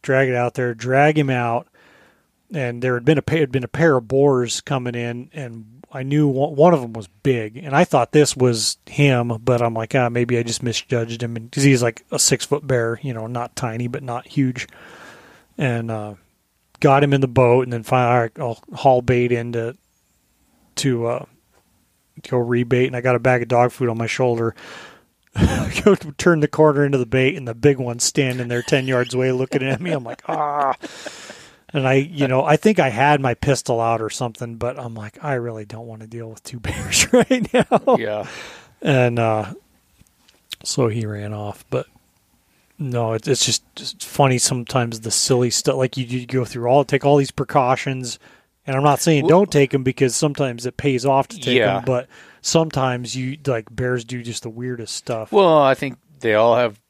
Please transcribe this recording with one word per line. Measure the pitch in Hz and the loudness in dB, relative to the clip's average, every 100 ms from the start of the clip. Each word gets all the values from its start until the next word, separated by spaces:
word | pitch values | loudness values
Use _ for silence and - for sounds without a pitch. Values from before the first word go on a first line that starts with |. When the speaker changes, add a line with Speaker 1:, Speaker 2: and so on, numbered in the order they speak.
Speaker 1:
drag | - 131 135 | 2 2 2
it | 123 | 0
out | 120 | -2
there, | - 123 | -2 -4
drag | 113 120 135 147 151 | -4 0 4 4 4
him | 135 | 0
out, | 127 117 117 - _ _ _ _ _ _ _ _ | 0 0 -4 -6 _ _ _ _ _ _ _ _
and | 170 123 120 | -6 -6 -4
there | 131 | -2
had | 123 | 0
been | 120 151 | 2 2
a | |
pa-, | - 160 | 2 0
had | 139 | 0
been | 131 120 | -2 -4
a | |
pair | 139 165 131 | 0 4 4
of | 113 | 2
boars | 135 143 131 120 - | 2 4 4 0 -6
coming | - 135 123 120 | -6 -6 -4 -6
in, | 120 120 127 | -8 -8 -12
and | 156 127 113 110 123 - | -14 -14 -14 -20 -20 -18
I | 135 | -10
knew | 135 147 147 | -2 2 2
one, | 131 147 143 | 2 -2 6
one | 170 | 6
of | 160 | 6
'em | 120 | 0
was | 113 98 _ | -10 -14 _
big, | 139 123 107 117 | -2 0 -4 -12
and | 151 139 | -2 0
I | |
thought | 180 143 117 | 4 2 4
this | 151 143 135 | 4 2 2
was | 123 113 - - - | 0 2 -4 -6 -10
him, | - 143 123 120 110 | 2 2 2 0 -4
but | 120 120 | 0 0
I'm | 117 | 0
like, | 113 113 135 | -2 -2 0
"Ah, | 120 | 0
maybe | 120 120 120 | 0 0 -2
I | |
just | 117 113 | -2 -4
misjudged | 123 110 - 123 117 117 | -4 -6 -4 -4 -4 -8
him," | 120 117 | -8 -10
and, | 117 | -8
'cause | - | 2
he's, | 139 131 | 4 4
like, | 120 113 _ | 2 -4 _
a | - | -2
six-foot | - 127 - 147 147 | 0 0 -2 -4 0
bear, | 127 113 117 | -2 0 -4
you | 139 | -8
know, | 113 110 | -8 -8
not | 123 120 - | -8 -10 -8
tiny, | 123 113 120 | -8 -6 -6
but | 123 | -8
not | 131 120 - | -8 -10 -6
huge, | - 131 127 - - - - - - - - _ - | -2 0 -2 -12 -16 -20 -20 -20 -20 -20 -20 _ -4
and, | 139 117 113 | -4 -2 -6
uh, | 110 104 101 _ _ _ _ _ _ | -8 -10 -16 _ _ _ _ _ _
got | 147 139 | 4 6
him | 143 | 6
in | 139 | 2
the | 131 | 2
boat, | 120 123 127 | 4 6 6
and | 127 | 2
then | 120 | -6
finally, | 110 127 123 123 | 0 2 4 2
"All | |
right, | 117 - | 0 -4
I'll | 127 113 - 165 | -8 -8 -14 0
haul | 139 127 | 4 4
bait | 123 123 123 | 2 0 2
in | 120 120 | -2 -2
to, | 117 113 - _ _ _ _ _ _ _ _ _ - | -6 -6 -10 _ _ _ _ _ _ _ _ _ -4
to, | 139 120 117 | -2 0 -2
uh, | 123 - _ _ _ _ _ _ _ _ - - | -4 -8 _ _ _ _ _ _ _ _ -20 -4
go | 127 | -2
rebait," | 117 120 120 123 131 | 0 0 2 2 2
and | 127 | 0
I | |
got | 127 123 | 0 2
a | |
bag | 127 123 | 2 2
of | 117 | 2
dog | 120 123 | 2 2
food | - 123 | 0 -4
on | 113 | -2
my | 113 | -4
shoulder. | - 127 117 113 - - - - - _ _ _ - | 0 0 0 -2 -6 -20 -20 -20 -20 _ _ _ 0
<laughs> | - 233 - - | 0 0 -4 0
Go | - 190 | 2 2
to | 156 | -2
turn | - 180 165 | 0 2 2
the | 147 | 0
corner | - 156 143 143 | 4 4 4 2
into | 139 | 0
the | 120 | 0
bait, | 131 131 170 | 0 0 -2
and | 123 | -10
the | 113 | 2
big | 147 135 | 2 2
one's | 123 120 | -4 -4
standing | - - 131 127 120 | -2 0 -2 -2 -4
there | 120 | -4
ten | - 143 131 | 0 0 2
yards | 127 123 127 | 0 0 -2
away | 131 | -2
looking | 127 131 143 | -2 -2 -2
at | 131 127 | -2 -4
me. | 180 | -4
I'm | 151 | -6
like, | 117 123 - | -6 -12 -8
"Ah." | 160 147 143 139 - - - - - - - - _ - 147 | -4 -4 -2 -2 -2 -10 -16 -16 -16 -20 -20 -20 _ -6 -2
And | 131 | 2
I, | 135 | 2
you | 147 151 135 | 0 -2 0
know, | 127 143 | 2 2
I | 151 | 2
think | 214 180 | 4 2
I | 135 | 0
had | 110 143 147 | 2 4 4
my | 135 | 2
pistol | 117 147 135 - 117 | -2 0 0 0 0
out | 113 113 | 0 0
or | 110 | -4
something, | - 120 107 120 113 | -6 -8 -8 -12 -6
but | 120 139 | -8 -6
I'm | 120 | -12
like, | 113 107 - | -12 -14 -10
"I | 151 | -6
really | 131 120 110 104 | -4 -6 -10 -14
don't | 110 117 | -16 -16
wanna | 110 110 | -18 -16
deal | 117 113 | -14 -14
with | 110 | -16
two | - 120 | -16 -10
<laughs> | |
bears | - - - - - | -8 -8 -2 0 4
right | 247 214 254 214 | 4 4 0 0
now." | 254 - 226 - 240 | 0 2 0 2 0
Speaker 2:
Yeah. | 110 107 98 - - - - _ | 0 -6 -8 -12 -18 -20 -20 _
Speaker 1:
And, | - 135 123 120 | 0 2 2 2
uh, | 113 110 101 392 _ _ _ _ _ _ _ _ _ - | 0 0 -4 -12 _ _ _ _ _ _ _ _ _ -14
so | - - 120 | -8 -2 -2
he | 113 107 | -2 -6
ran | 104 104 | -8 -10
off, | 104 104 - _ | -8 -10 -12 _
but | 131 - _ _ _ _ _ _ _ _ _ | -6 -6 _ _ _ _ _ _ _ _ _
no, | 139 120 113 | -6 -2 -2
it's, | 113 - | -2 -2
it's | 127 - | 0 0
just, | - _ - | -4 _ -16
just | - - - | -16 -14 -10
funny | - 139 123 | 2 2 2
sometimes | - 127 117 131 117 113 | -2 -6 -4 -2 -2 -6
the | 113 | -6
silly | - - 127 123 | -4 0 2 2
stuff, | - - 139 | 0 -2 0
like, | 131 135 | -2 -4
you, | 120 | -6
you | 127 123 | -8 -4
go | 131 117 | -4 -4
through | 123 120 | -6 2
all, | 139 | 2
take | 135 139 143 | 2 0 4
all | 143 | 2
these | 139 | 2
precautions, | - 135 147 123 131 139 131 123 - _ _ _ _ - | -4 0 2 2 0 -2 -6 -8 -12 _ _ _ _ -4
and | 135 | 2
I'm | |
not | 147 139 | 2 2
saying | - 151 | 2 2
Speaker 2:
Well | 160 | 4
Speaker 1:
don't | 165 202 | 4 4
take | 147 139 | 2 2
'em | 139 | 2
because | 127 - 131 - | -2 0 0 2
sometimes | 151 139 139 117 123 | -2 -2 -6 -4 -10
it | - | -4
pays | 143 127 135 | -2 0 2
off | 135 139 | 2 0
to | 208 | -6
take | 127 123 | -2 0
'em, | 104 | 2
Speaker 2:
Yeah. | 98 - | 0 -2
Speaker 1:
but | 123 131 - - _ | -4 -6 -20 -20 _
sometimes | - 165 160 139 131 123 120 123 | -2 0 0 -2 -2 -4 -8 -8
you, | 127 151 139 | -8 -6 -4
like, | 117 107 113 | -6 -6 -6
bears | 127 127 113 | -4 -4 -6
do | 123 | -12
just | 117 113 | -10 -12
the | 120 | -12
weirdest | 113 123 120 107 - | -10 -10 -10 -10 -12
stuff. | - 113 107 | -8 -8 0
Speaker 2:
Well, | 202 185 156 | 4 6 6
I | 135 131 | 4 2
think | 139 - _ 139 | -4 -10 _ _
they | 117 107 | 2 4
all | 117 117 | 4 4
have | 123 107 | 0 -4